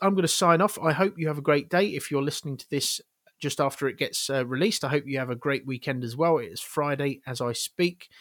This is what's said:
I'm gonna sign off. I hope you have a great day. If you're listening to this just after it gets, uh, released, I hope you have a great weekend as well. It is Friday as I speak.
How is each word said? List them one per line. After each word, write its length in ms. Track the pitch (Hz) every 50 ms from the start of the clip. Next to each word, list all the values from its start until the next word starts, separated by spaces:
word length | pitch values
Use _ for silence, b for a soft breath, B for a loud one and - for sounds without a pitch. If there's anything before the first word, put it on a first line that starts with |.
| -
I'm 140 | 196 202
gonna 100 | 190 175
sign 340 | 160 - - 196 170 170 165
off. 160 | 196 202 -
I 140 | - - 160
hope 260 | 151 139 190 202 196
you 120 | 165 160 156
have 100 | 151 147
a 40 | 139
great 280 | 156 147 143 - -
day. 160 | - 175 202
If 240 | 208 156 143 - -
you're 140 | 151 139 139
listening 320 | 143 - - - 143 135
to 120 | 123 - -
this 320 | 147 139 - - - - - _ _ _ _ _ _ -
just 220 | - 143 - -
after 260 | 147 135 - - 143
it 100 | 131 -
gets, 320 | - 139 127 - - - -
uh, 160 | 139 135 127
released, 380 | 123 131 131 175 226 214 - -
I 60 | 135
hope 180 | 143 147 -
you 140 | 135 135 135
have 100 | 131 127
a 60 | 123
great 280 | 117 - 147 139 127 -
weekend 380 | 135 131 123 - 147 135 127 123
as 140 | 117 117
well. 220 | 135 160 170 165 143
It 80 | 117 98
is 100 | 82 -
Friday 600 | - - - 156 143 147 143 135 139 143 131 - -
as 160 | 131 127 120
I 120 | 127 120 117
speak. 560 | - - - _ - 175 180 180 _ - - B B